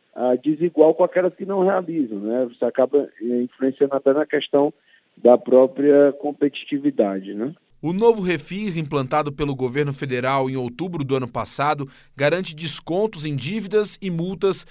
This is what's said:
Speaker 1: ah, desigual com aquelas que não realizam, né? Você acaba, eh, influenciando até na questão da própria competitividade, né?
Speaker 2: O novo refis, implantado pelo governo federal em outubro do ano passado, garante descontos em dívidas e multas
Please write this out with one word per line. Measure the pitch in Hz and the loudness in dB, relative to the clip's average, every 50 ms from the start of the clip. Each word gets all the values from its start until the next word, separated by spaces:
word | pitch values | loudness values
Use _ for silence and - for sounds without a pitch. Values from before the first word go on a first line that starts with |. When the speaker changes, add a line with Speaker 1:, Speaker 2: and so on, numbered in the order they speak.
| _ _ - | _ _ -8
Speaker 1:
ah, | - 120 127 127 123 - | -2 0 0 0 0 0
desigual | 151 156 147 165 180 156 151 156 156 151 | -2 -2 0 0 0 4 6 6 6 6
com | - 185 | 4 2
aquelas | 175 - 180 185 180 175 | 2 2 0 0 0 -2
que | - 202 | -4 -8
não | 185 196 196 180 | -4 -2 0 2
realizam, | 190 196 185 180 160 165 160 139 110 110 98 | 2 2 0 -2 -2 -4 -4 -4 -4 -4 -6
né? | 101 107 117 127 131 120 | -4 -4 -2 -2 -2 -4
Você | 120 - 123 | -4 -4 -4
acaba, | 120 - - 127 127 135 143 131 - _ - | -2 0 0 0 2 2 0 0 -2 _ -8
eh, | 107 120 123 120 123 | -6 -4 -2 -2 -2
influenciando | 123 _ - 131 135 131 - 143 135 135 | -4 _ -2 -2 -2 0 0 0 0 0
até | 135 - 139 | 0 2 2
na | 135 147 151 | 2 2 0
questão | - - 147 - - - 143 143 151 - _ _ _ _ _ _ _ _ | -2 -2 -4 -2 0 2 2 2 2 -2 _ _ _ _ _ _ _ _
da | _ - 120 123 120 | _ 6 6 6 6
própria | - - 123 131 131 131 131 127 139 147 143 143 143 139 131 | 4 4 6 6 6 6 2 2 2 4 6 6 6 6 4
competitividade, | - - 143 139 - 147 143 - - - - 151 139 139 147 135 123 113 101 98 95 95 98 101 | 0 -6 -8 -4 -2 -2 -2 -2 -4 -10 -6 -6 -2 -2 -2 0 0 0 0 -2 -6 -8 -10 -8
né? | 101 113 139 175 _ _ _ _ _ - | -8 -8 -8 -10 _ _ _ _ _ -6
Speaker 2:
O | 151 175 | -6 -2
novo | 196 226 233 226 220 | 2 4 4 4 4
refis, | 185 180 175 156 - - 175 196 214 208 160 165 | 2 -2 -2 -4 -4 -8 -10 -8 -6 -4 -4 -4
implantado | 156 139 147 143 131 123 156 151 151 143 139 | -4 -4 -2 -4 -2 0 -2 -2 -2 -2 -4
pelo | - 151 143 135 | -4 -4 -4 -4
governo | 127 127 123 120 143 151 143 | -2 -4 -4 -2 -2 -2 -2
federal | 139 - 156 127 123 123 123 131 135 139 135 135 | -4 -6 -6 -6 -4 -2 -2 0 0 0 -2 -2
em | 131 | -4
outubro | 131 123 120 120 - 165 190 170 165 139 | -4 -6 -6 -6 -6 -6 -6 -6 -6 -4
do | 127 135 | -2 -2
ano | 131 127 120 | -2 -2 -4
passado, | - 127 110 - - - 139 151 151 143 - - - - _ _ _ | -6 -6 -6 -6 -4 -2 -2 -2 -2 -2 -6 -10 -14 -20 _ _ _
garante | - 139 147 160 180 190 - 156 | -2 0 0 0 0 -2 -6 -10
descontos | 151 170 160 - - - - 165 190 214 220 220 170 147 | -8 -6 -6 -6 -6 -4 -4 -2 -2 -2 -2 -4 -6 -6
em | 156 147 | -6 -6
dívidas | 131 113 147 202 226 196 196 202 214 208 202 - - | -4 -4 -4 -6 -6 -4 -2 0 0 0 0 -2 -4
e | 196 190 | -6 -6
multas | 175 165 170 185 196 - 190 196 185 - - - | -4 -4 -4 -6 -4 -2 0 0 0 0 -4 -8